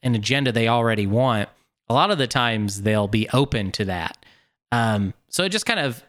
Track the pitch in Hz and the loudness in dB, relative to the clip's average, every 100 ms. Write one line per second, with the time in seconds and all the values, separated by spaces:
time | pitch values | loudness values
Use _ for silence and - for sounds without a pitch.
0 | 127 113 104 139 131 117 113 120 117 107 | -2 0 0 0 0 2 2 2 2 0
1 | 98 117 131 107 - _ _ _ - 131 | 2 2 2 0 -4 _ _ _ 0 2
2 | 190 175 123 135 120 110 104 98 104 107 | 2 2 0 0 0 0 -2 -2 0 2
3 | 101 110 110 127 139 120 95 - 95 87 | 2 0 2 0 0 -2 -4 -4 -4 -4
4 | 82 - - _ _ _ _ 120 113 104 | -6 -10 -20 _ _ _ _ 0 2 0
5 | 98 - _ - 190 208 - 214 139 117 | -2 -6 _ -4 -2 -2 -2 -2 -4 -6